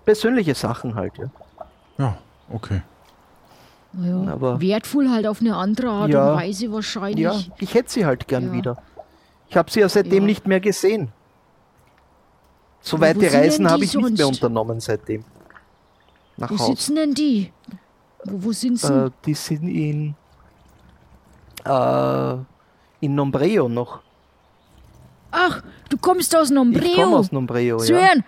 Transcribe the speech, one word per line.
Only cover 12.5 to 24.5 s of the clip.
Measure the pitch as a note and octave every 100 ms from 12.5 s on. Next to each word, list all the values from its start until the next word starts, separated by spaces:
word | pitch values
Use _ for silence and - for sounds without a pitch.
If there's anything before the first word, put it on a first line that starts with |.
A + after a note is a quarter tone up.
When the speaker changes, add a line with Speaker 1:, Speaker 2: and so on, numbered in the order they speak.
| _ _ _
Speaker 1:
So | - D#3
Speaker 3:
Ja, |
Speaker 1:
weite | D#3+ F#3
Speaker 3:
wo |
sind | F3+
Speaker 1:
Reisen | C#3 D4 D4+
Speaker 3:
denn | -
Speaker 1:
hab | -
Speaker 3:
die |
Speaker 1:
ich | G3
nicht | - A#3+
mehr | G#3+ C#3
Speaker 3:
sonst? | B2+
Speaker 1:
unternommen | A#2+ A2+ A2 A2+
seitdem. | - G#2+ - A2 - - - - _ _ _ _ _ _ _ -
Nach | A#2
Speaker 3:
Wo | G#3
Speaker 1:
Haus. | A3
Speaker 3:
sitzen | C4 - D4+
denn | D#4
die? | C#4 D4+ G#3+ F#3 - - F#3+ _ _ _ -
Wo, | - G3 G#3
wo |
sind | G#3 B3 A#3+
sie? | D3 C#3 C3
Speaker 1:
Äh, | -
die | -
sind | D3 - D3+ F3
in, | D#3+ D3+ D3+ D3+ D3 _ _ _ _ _ _ _ _ _ - _ _ - -
äh, | - C3+ B2 C3 C3+ C3+ C3 B2+ C3 _ _ _ _ _
in | D3
Nombreo | C#3 C#3 C3+ D#3+ G#3+ B2+
noch. | A#2 A#2+ - - _ _ _ _